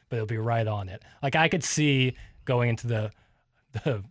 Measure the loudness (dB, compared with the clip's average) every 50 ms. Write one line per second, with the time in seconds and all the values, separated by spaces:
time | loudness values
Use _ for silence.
0 | _ _ -6 -4 -4 -2 -4 -2 0 0 0 0 0 0 -2 -4 -6 -8 -12 -14
1 | -18 -20 -14 -6 -4 0 2 2 2 2 2 0 0 0 0 2 4 4 4 4
2 | 2 0 -2 -4 -14 -20 -20 -12 -4 0 2 2 2 2 0 0 -2 -2 -2 -2
3 | -2 -4 -8 _ _ _ _ _ _ _ _ _ _ _ -10 -4 -2 -2 -2 -2
4 | -4 -8